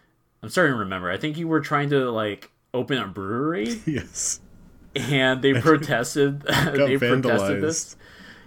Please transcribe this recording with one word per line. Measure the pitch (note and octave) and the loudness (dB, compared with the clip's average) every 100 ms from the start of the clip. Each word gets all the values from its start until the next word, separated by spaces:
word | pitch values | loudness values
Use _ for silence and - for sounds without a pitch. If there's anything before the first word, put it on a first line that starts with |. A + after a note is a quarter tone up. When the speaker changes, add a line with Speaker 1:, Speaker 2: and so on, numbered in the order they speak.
| _ _ _ - | _ _ _ -16
Speaker 1:
I'm | G#2+ | -4
starting | F#3 D#3+ | 2 2
to | A#2+ | 2
remember, | F#2+ F#2 F2+ | -2 -4 -4
I | G2 | -4
think | D#3 D3+ | -4 -4
you | E3 | 0
were | D#3+ | 0
trying | D3+ D3 C#3+ | 0 0 2
to, | C#3 B2+ | 2 2
like, | A2 G#2+ G2 - _ _ | 0 -2 -4 -12 _ _
open | B2 A#2 C3 | -4 -2 -2
a | G2 | -2
brewery. | F#2+ F#2+ A#2+ D3+ F3+ A3+ A3 | -6 -4 -2 -2 -2 -4 -4
Speaker 2:
<laughs> | E3 | -4
Yes. | C3+ - - - - - - - - - | -4 -6 -8 -6 -6 -12 -20 -20 -20 -10
Speaker 1:
And | C3 A#2+ C#3 C3 B2+ | -6 0 2 2 4
they | C3+ | 4
Speaker 2:
<laughs> | C3+ | 4
Speaker 1:
protested. | D3 D#3 D3+ A#2+ B2 D3 C#3 C#3+ | 4 4 2 -2 -2 0 0 0
<laughs> | D3 | -2
Speaker 2:
Got | C3+ D3+ C#3 | 0 2 2
Speaker 1:
They | C#3 C3+ | 2 2
protested | B2 C3+ B2 G#2+ G2 G2+ | 2 2 2 2 2 0
this. | D#3 D#3+ - - | 0 -2 -6 -14
Speaker 2:
vandalized. | - - - - | -20 -20 -20 -20